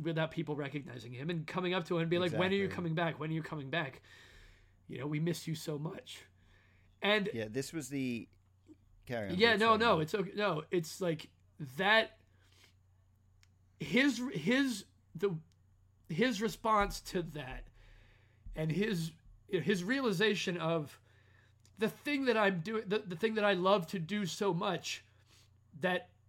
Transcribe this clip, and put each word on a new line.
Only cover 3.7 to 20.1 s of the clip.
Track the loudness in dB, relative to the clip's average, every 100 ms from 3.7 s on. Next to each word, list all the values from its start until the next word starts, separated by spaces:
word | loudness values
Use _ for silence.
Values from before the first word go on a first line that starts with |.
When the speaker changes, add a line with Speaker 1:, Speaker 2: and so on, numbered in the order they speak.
| -2 -2 -8 -20 -20 -20 -20 -20 -20 -20 _ -12
Speaker 1:
You | -8
know, | -4
we | -2
miss | 0 -2 -4
you | -8
so | -6 -6
much." | -6 -8 -14 -16 -20 _ -20 -20 _ _ _ -4
And | 2 2 0
Speaker 2:
Yeah, | -4 -4
this | -4 -6
was | -6 -6
the, | -4 -4 -4 -8 _ _ _ -20 -20 _ -20 -8
carry | -4 -2
on, | 4
Speaker 1:
Yeah, | 6
Speaker 2:
please, | 6
Speaker 1:
no, | 6
Speaker 2:
sorry. | 6
Speaker 1:
no, | 6 4
it's | 2 -2
okay. | -2 0
No, | 0 0 0
it's | -2 -2 -2
like | -2 -2 -6 _ _ -12 -8 0
that, | 4 6 4 -2 _ _ _ _ -20 _ _ _ _ _ _ _ -20 _ _ -10
his, | 2 4 4 4 -2
his, | -2 2 2 2 -2 -10 _ _ -4
the, | -2 -2 -10 _ _ _ _ _ -4
his | 2 2 2
response | -2 -2 2 2 2 -2
to | -4 -4
that | -4 -6 -10 -10 -14 -20 -20 -20 -20 -20 _ _ -10 -4
and | -2
his, | 0 0 -2 -4 -8 -20 -20 -4
his | -2 2 0
realization | 0 0 0